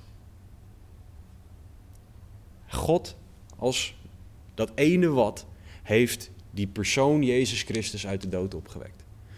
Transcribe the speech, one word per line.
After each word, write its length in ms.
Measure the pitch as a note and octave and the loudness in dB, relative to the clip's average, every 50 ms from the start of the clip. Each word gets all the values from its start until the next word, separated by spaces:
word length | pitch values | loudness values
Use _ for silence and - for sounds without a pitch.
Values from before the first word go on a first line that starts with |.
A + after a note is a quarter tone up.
| - - - - - - - - - - - - - - - - - - - - - - - - - - - - - - - - - - - - - - - - - - - - - - - - - - - - - - | -20 -20 -20 -20 -20 -20 -20 -20 -20 -20 -20 -20 -20 -20 -20 -20 -20 -20 -20 -20 -20 -20 -20 -20 -20 -20 -20 -20 -20 -20 -20 -20 -20 -20 -20 -20 -20 -20 -20 -20 -20 -20 -20 -20 -20 -20 -20 -20 -20 -20 -20 -20 -16 -10
God 480 | - - - - D#3+ F3 - - - - - - - - - - - | -8 -4 0 2 2 2 0 -4 -12 -18 -20 -20 -20 -20 -20 -20 -10
als 400 | - A#2 B2 B2+ - - - - - - - - - - - - - - - - | -4 -2 -2 -2 -2 -4 -6 -8 -14 -20 -20 -20 -20 -20 -20 -20 -20 -20 -12 -6
dat 180 | - A2 - - | -6 -6 -4 0
ene 340 | - C#3+ D#3 F3 F3+ F3+ E3+ | 2 4 4 6 6 4 4
wat 360 | D3 C3 A2+ G#2 B2+ - - - - - - - - - - | 4 4 2 2 0 -4 -12 -16 -18 -20 -20 -20 -20 -14 -2
heeft 480 | - G#2+ A2+ B2 A#2+ - - - - - - - - - | 2 4 4 4 4 2 -4 -10 -12 -18 -18 -18 -10 -6
die 140 | G#2 G2+ G2 | -4 -4 -4
persoon 560 | - G#2+ G2+ - - C#3 C3+ C#3+ D3+ D3+ C#3+ | -2 -2 -2 0 2 4 4 4 4 4 4
Jezus 400 | B2 B2 B2+ C3+ A2 A2+ G#2 - | 4 4 4 2 2 0 -2 -4
Christus 440 | - - A2+ G#2 - - G#2 G2 G2 | -2 -2 -4 -4 -4 -6 -8 -6 -4
uit 140 | G2 F#2+ | -6 -4
de 80 | G2 F#2+ | -4 -4
dood 240 | F2+ F2+ F#2 F#2+ F#2 | -4 -2 -4 -4 -6
opgewekt. 500 | E2 D#2 - - - - - - - - - - - - - - | -8 -12 -12 -14 -14 -14 -16 -16 -20 -20 -20 -20 -20 -20 -20 -20